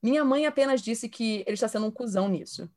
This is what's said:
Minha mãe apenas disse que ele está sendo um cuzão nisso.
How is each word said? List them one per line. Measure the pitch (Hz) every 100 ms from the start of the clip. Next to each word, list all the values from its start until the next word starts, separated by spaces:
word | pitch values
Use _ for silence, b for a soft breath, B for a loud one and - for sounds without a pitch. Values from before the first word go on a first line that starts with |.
Minha | 220 294
mãe | 277 277 302
apenas | 294 269 262
disse | 208 226 233
que | - 226 214 190
ele |
está | 208 220
sendo | 220 214
um |
cuzão | 220 240 190 196
nisso. | 175 156 - 170